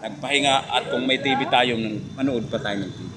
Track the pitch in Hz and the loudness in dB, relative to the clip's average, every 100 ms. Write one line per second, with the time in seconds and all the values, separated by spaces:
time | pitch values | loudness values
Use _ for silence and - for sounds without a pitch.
0 | 107 104 127 143 139 135 - 127 - 131 | -10 -8 0 2 4 4 2 -2 0 -2
1 | 127 131 139 131 131 123 123 117 110 107 | 2 0 2 0 4 4 4 2 -2 -4
2 | - - 135 123 104 113 104 101 92 82 | -8 -4 -2 -2 -2 -4 -4 -4 -6 -8
3 | 92 | -12